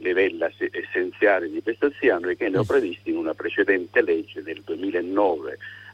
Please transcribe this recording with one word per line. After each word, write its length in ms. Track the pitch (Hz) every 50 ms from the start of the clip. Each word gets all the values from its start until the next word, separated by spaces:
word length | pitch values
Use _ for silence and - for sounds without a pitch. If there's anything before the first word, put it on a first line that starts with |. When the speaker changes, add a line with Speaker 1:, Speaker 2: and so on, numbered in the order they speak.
Speaker 1:
livello 440 | 85 90 87 92 98 92 82 - -
ass-, 240 | - - - 92 -
essenziale 800 | - 87 - - - 95 92 90 - - 107 104 98 92 85 80
di 100 | - -
prestazione, 760 | - 113 113 - 143 143 139 - 139 120 95 85 85 90 90
che 120 | - 120 101
ne 100 | 92 95
ho 40 | 110
Speaker 2:
Mm. 40 |
Speaker 1:
previsti 440 | 107 131 139 120 87 85 - - -
in 60 | 80
una 180 | 82 80 80 76
precedente 680 | - - 85 - - 98 98 98 92 87 - - 123 110
legge 400 | - - - 104 - - - -
del 200 | - 80 - -
duemilanove 920 | - 82 80 92 98 87 87 85 90 95 101 104 95 82 76 67 65 - - - - - - - -